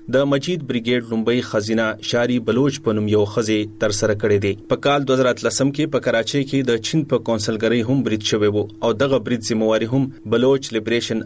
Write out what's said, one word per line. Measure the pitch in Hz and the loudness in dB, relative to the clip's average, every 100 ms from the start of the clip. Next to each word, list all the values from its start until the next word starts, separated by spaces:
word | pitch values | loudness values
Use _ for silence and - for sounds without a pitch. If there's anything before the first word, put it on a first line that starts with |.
| - | -2
د | 127 143 | 2 2
مجید | 139 143 175 131 | 0 0 -4 -4
بریګیډ | 123 113 123 117 | -2 0 0 0
لومبۍ | 113 110 123 | -2 0 0
خزینه | 117 110 104 110 113 107 | 0 -2 0 0 0 -4
شاري | - 120 123 123 | -2 0 2 0
بلوچ | 113 117 143 139 | 0 2 0 0
په | 113 | -2
نوم | 107 107 | 0 2
یو | 104 101 | 2 2
ښځې | 123 107 107 104 - | 0 0 0 -2 -2
ترسره | 110 101 110 | -2 0 0
کړی | 104 107 101 | 0 2 2
دی. | 101 98 - | 0 -4 -4
په | 123 | -2
کال | 139 143 131 | 0 0 2
دوه | 131 | 2
زره | 127 | 2
اتلسم | 117 117 - 139 | 0 0 0 0
کې | 143 156 | 0 -2
په | 135 | -2
کراچۍ | 123 113 113 143 | 0 0 0 -2
کې | 139 139 | 0 0
د | 123 117 | 0 0
چین | 107 160 | 0 -2
په | 143 123 | 0 0
کونسلګرۍ | - 113 - 110 113 120 113 | 0 -2 -2 0 2 2 2
هم | 135 | 0
برید | 113 107 | 0 -2
شوی | 107 113 104 | 0 2 2
وو | 104 - - | 2 -2 -2
او | 117 | -2
دغه | 110 139 131 | 0 2 0
برید | 110 120 | 0 -4
ذمواري | - 110 110 110 110 | -2 0 2 2 2
هم | 135 131 - 104 | 0 -2 -6 -2
بلوچ | 117 131 139 - | 2 4 2 0
لیبریشن | 110 107 117 - 113 | -4 -2 -2 -2 -4